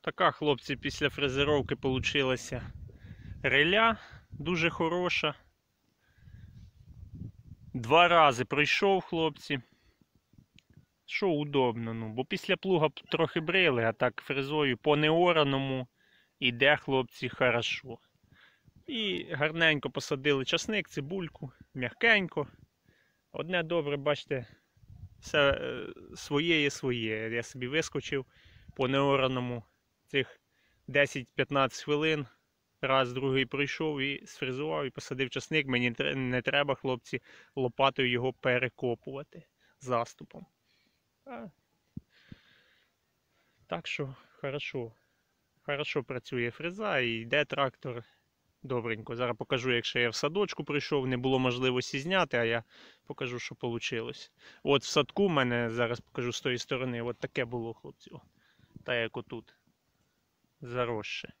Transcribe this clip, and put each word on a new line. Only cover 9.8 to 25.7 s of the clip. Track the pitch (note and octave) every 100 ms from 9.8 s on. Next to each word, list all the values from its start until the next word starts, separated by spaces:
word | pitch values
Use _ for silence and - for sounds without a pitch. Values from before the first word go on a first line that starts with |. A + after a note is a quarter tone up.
| _ _ _ _ _ - _ - _ - _ _ -
Що | - G3+
удобно, | D3+ D3 C#3 B2+ A2+ A2+
ну, | A2+ A2
бо | A2
після | C3 F#3 - F3+
плуга | F#3+ F3+ D3+
п-, | - -
трохи | E3 D#3+ E3+
брили, | D#3+ F#3+ F3 B2
а | A2+
так | A2 B2+ -
фрезою | - C#3 C3+ D3+ C#3+ A#2+
по | D3+ D3
неораному | D3+ E3 F3+ D#3+ C#3 C3+ C3+ C3 B2 _ _ _ _ _
іде, | C3 A#2+ C3+ D3
хлопці, | - C3 B2 - B2+
хорошо. | - B2+ A#2+ A2+ - C3 A2+ _ _ _ _ - _ _ - -
І | B3 G#3 F3+ -
гарненько | D3+ D3+ E3 E3 D3+ C3
посадили | C#3 - C#3 C#3+ C#3
часник, | C3 E3 - G#3+ E3+
цибульку, | - C#3 F#3+ E3 - C3+ _ -
м'якенько. | C3+ B2 - A#3 G#3+ F3+ - C#3 - - _ _ _ _ _ _
Одне | - D#3+ F3+
добре, | D#3+ E3+ C#3+ C#3+
бачите, | C#3+ C#3+ - C3+ A#2 - _ _ - - - -
все, | - D3+ C#3
е, | C#3 B2+